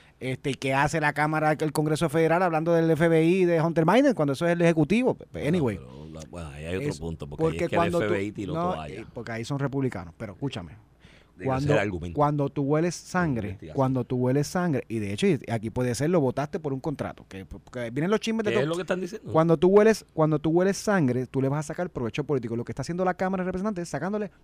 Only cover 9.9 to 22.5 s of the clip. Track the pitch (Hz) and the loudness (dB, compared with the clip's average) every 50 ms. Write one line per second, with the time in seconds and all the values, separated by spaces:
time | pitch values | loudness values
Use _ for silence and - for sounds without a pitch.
9.9 | - 101 85 82 82 - 120 107 95 - - 139 - 110 90 80 73 101 - _ | -4 -6 -10 -12 -14 -12 -12 -12 -10 -8 -8 -8 -8 -8 -12 -12 -16 -20 -20 _
10.9 | _ _ - - - - _ _ _ - - 131 131 131 143 143 147 110 101 104 | _ _ -20 -20 -20 -20 _ _ _ -8 -4 -2 -2 0 2 2 2 2 2 0
11.9 | 92 85 78 87 82 143 147 147 151 143 143 139 - 151 143 135 151 151 165 180 | -2 -4 -6 -4 0 2 2 2 2 0 -2 -2 -2 -2 0 2 2 2 2 0
12.9 | 165 - - - - 185 175 160 135 117 98 101 95 - - 80 78 135 135 131 | -2 -6 -8 -6 -2 0 0 0 0 -2 -4 -6 -8 -10 -12 -6 -2 0 2 2
13.9 | 131 127 120 - 131 123 123 123 131 143 147 - - 185 175 180 147 123 - - | 2 0 -2 -2 -2 0 2 2 2 2 0 0 -2 -2 0 0 0 -2 -2 -4
14.9 | 107 113 107 98 101 104 - 202 170 131 - - 117 113 98 113 - - 127 123 | -4 -4 -4 -4 -2 0 2 2 2 0 -2 -4 -4 -4 -4 -4 -4 -2 -2 0
15.9 | 120 - 139 156 185 175 139 127 117 - 143 143 - 202 156 151 135 135 - 170 | 0 0 0 2 2 4 2 2 0 -2 -4 -4 -6 -6 -4 -4 -4 -4 -4 -6
16.9 | 147 - 117 92 - - - - - 95 95 - - 98 - - - 123 120 113 | -6 -4 -6 -8 -8 -12 -16 -16 -14 -14 -14 -14 -16 -18 -16 -14 -10 -10 -8 -6
17.9 | 117 135 151 185 214 214 - 226 220 226 220 208 233 220 - 151 165 175 185 - | -4 -2 0 0 0 0 0 -2 -4 -2 -2 0 0 2 2 0 -2 -2 -2 -4
18.9 | 190 180 190 175 - - - - - 160 160 170 165 143 170 180 190 208 208 220 | -4 -4 -4 -6 -10 -12 -8 0 2 4 4 4 4 4 6 6 8 8 8 6
19.9 | 220 - - - - - 156 156 156 147 147 160 156 175 180 196 196 - - - | 6 2 -2 -6 -2 0 2 2 2 0 0 2 2 2 2 2 0 0 0 0
20.9 | 196 190 156 123 123 123 127 117 - 135 131 135 139 151 156 - 151 - 180 180 | 2 4 4 2 2 0 -2 -4 -2 -2 0 0 0 -2 -4 -6 -6 -6 -6 -6
21.9 | - 147 131 - - - 143 - 151 131 120 120 | -6 -6 -6 -4 -4 -4 -4 -2 -2 -2 -2 -4